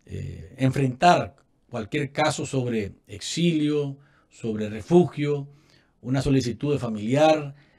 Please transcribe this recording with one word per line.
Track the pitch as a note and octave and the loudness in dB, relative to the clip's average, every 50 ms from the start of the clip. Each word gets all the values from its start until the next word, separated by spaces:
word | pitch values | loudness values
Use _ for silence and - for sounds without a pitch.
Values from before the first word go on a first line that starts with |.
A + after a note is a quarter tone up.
| _ | _
eh, | - F#2+ F#2+ F#2+ F#2 F2 E2+ E2 - - - | -14 -12 -10 -10 -10 -10 -12 -16 -18 -6 -2
enfrentar | C3 C3 C3 D3 C#3 B2+ B2 - E3+ F3 F3 - - G2 - _ _ _ _ _ _ _ | 0 0 2 2 0 0 0 2 4 4 4 4 2 -4 -10 _ _ _ _ _ _ _
cualquier | - A#2 A2 G2 - D3+ D3 C#3 | -8 -8 -6 -4 -4 -4 -4 -4
caso | - - D3+ - C#3 - C#3+ | -2 -2 0 0 0 -2 -6
sobre | C3 - C3+ B2 B2 A#2 A2 G2+ F#2+ - - _ _ | -4 -4 -4 -2 -2 -2 -2 -4 -6 -8 -14 _ _
exilio, | G#2+ F#2+ - - - D#3+ E3+ F3 E3 D3+ D3 D3 D3+ D3 C#3+ C#3 C#3 - _ _ _ _ _ _ | -18 -14 -12 -8 -2 0 2 2 2 2 0 0 0 0 -2 -4 -6 -10 _ _ _ _ _ _
sobre | _ - - A2+ A2 G#2+ G#2+ G#2+ | _ -10 -6 -6 -4 -4 -6 -6
refugio, | G#2+ A2 G#2 - E3+ F3 F3 - - C#3+ D3 D3 D3 C#3+ C#3 C#3+ - _ _ _ _ _ _ _ _ _ | -8 -10 -2 4 6 6 6 4 2 -2 -2 -2 -2 -4 -4 -10 -16 _ _ _ _ _ _ _ _ _
una | - A#2 C3 C#3 | -6 -2 -2 0
solicitud | B2 D3 C3+ C3+ - B2 A2+ G2+ - D3 C#3+ | 2 2 2 2 2 0 -4 -4 -2 -2 -2
de | C3+ | -2
familiar, | A#2+ A#2 A2 G#2 G#2 A2 B2+ C#3 D#3 D#3 D#3 D3+ C#3+ C#3+ C#3 - _ _ _ | -2 -4 -6 -6 -2 0 2 4 6 6 4 4 0 -6 -12 -16 _ _ _